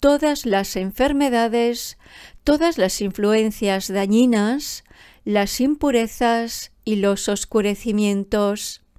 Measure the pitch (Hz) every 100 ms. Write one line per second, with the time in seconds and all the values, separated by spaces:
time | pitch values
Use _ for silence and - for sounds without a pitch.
0 | 277 285 302 294 - 196 196 - 190 -
1 | 262 285 277 240 226 233 233 233 - -
2 | - - - - - 294 330 330 190 -
3 | 202 196 208 220 220 208 208 190 190 196
4 | 196 214 254 226 208 269 294 - _ -
5 | - - - 208 202 - 254 294 294 240
6 | 226 - 240 233 233 - - _ - 214
7 | 196 196 - 202 - 226 208 202 240 208
8 | 208 202 196 214 202 208 - - _